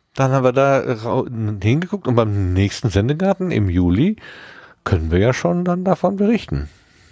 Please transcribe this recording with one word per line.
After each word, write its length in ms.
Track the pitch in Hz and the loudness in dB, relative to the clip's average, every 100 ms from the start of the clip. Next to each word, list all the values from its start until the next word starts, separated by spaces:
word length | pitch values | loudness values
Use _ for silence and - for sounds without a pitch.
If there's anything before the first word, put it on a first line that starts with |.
| _ - | _ -2
dann 160 | 135 | 0
haben 120 | 135 | 2
wir 100 | 127 | 2
da 260 | 123 139 139 | 2 2 2
rau-, 480 | - 117 113 110 - | 0 -6 -2 -2 -2
hingeguckt 800 | 117 107 104 104 139 180 202 131 | -4 -4 -2 0 0 0 -6 0
und 80 | 117 | 0
beim 380 | 110 101 92 | 0 0 0
nächsten 360 | 90 101 - 117 | 2 0 0 -2
Sendegarten 600 | 98 110 151 190 196 185 | 0 0 0 0 0 -2
im 180 | 117 98 | 0 0
Juli 480 | 87 87 92 170 214 - - - - - _ | 2 2 2 2 0 -10 -20 -20 -20 -20 _
können 280 | - 87 78 | -2 -2 2
wir 80 | 87 | 2
ja 140 | 110 | 2
schon 300 | 131 175 175 175 | 2 -2 -2 -2
dann 180 | 175 185 | -2 0
davon 300 | 180 180 196 | 0 0 0
berichten. 500 | 208 233 - 69 73 - _ _ _ | 0 0 -2 -6 -6 -14 _ _ _